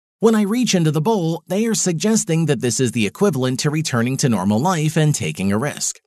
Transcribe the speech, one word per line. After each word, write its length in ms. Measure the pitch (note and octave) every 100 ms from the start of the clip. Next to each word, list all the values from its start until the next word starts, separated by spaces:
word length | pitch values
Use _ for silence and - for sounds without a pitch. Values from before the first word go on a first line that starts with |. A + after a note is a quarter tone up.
| _ -
When 160 | A3 G#3+
I 80 |
reach 300 | G3 B3 A#3+
into 180 | F3+ D#3
the 100 | D3+
bowl, 420 | G#3+ G#3+ E3 E3+ -
they 180 | F#3+ A#3
are 100 | G3
suggesting 720 | F#3 D#3 G#3+ A3 - D#3+ D3+
that 160 | B2
this 180 | B2 B2
is 140 | B2
the 120 | A#2 G2
equivalent 540 | - G3+ C3 B2+ B2+
to 100 | D3+
returning 460 | D#3 D#3+ A#2+ B2 C3
to 120 | C3
normal 300 | G2+ G2 G#2+
life 360 | F3 E3 D#3 D#3+
and 180 | D3+
taking 380 | C#3 D#2 D#2 G2
a 60 | G#2
risk. 420 | C#3+ - - -